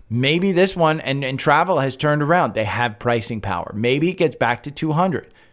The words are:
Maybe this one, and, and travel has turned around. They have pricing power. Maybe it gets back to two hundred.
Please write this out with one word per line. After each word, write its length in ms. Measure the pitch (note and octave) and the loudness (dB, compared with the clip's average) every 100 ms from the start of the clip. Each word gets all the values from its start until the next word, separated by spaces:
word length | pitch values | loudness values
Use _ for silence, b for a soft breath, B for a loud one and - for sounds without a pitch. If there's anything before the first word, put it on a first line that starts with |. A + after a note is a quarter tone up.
| - | -6
Maybe 420 | A#2 C3+ E3 G3 | -2 2 2 2
this 240 | E3+ F#3+ F#3 | 2 2 2
one, 240 | D#3+ D#3 | 0 0
and, 240 | - C#3 | -2 -4
and 160 | C3+ C3 | -4 -2
travel 400 | - D3 F3+ D#3+ | 2 2 4 2
has 160 | C3+ B2+ | 0 0
turned 260 | D3+ D3 | 0 0
around. 320 | D3 F3 C#3 | 2 2 2
They 120 | G2+ G#2+ | 0 -2
have 340 | G2 A#2+ G#2 | -2 -4 -2
pricing 420 | B2 A#2 G#2+ A2+ | -2 -2 -2 -6
power. 300 | G#2 F2 E2+ | -4 -6 -6
Maybe 360 | G#2 A#2 C3+ E3+ | -4 0 2 0
it 80 | F3+ | 0
gets 180 | E3 - | 0 2
back 280 | A#2+ A#2+ | 0 -2
to 80 | D3 | -6
two 200 | C#3+ D#3+ | -6 -2
hundred. 420 | D3+ F#3+ D3 - b b | 0 0 -2 -8 b b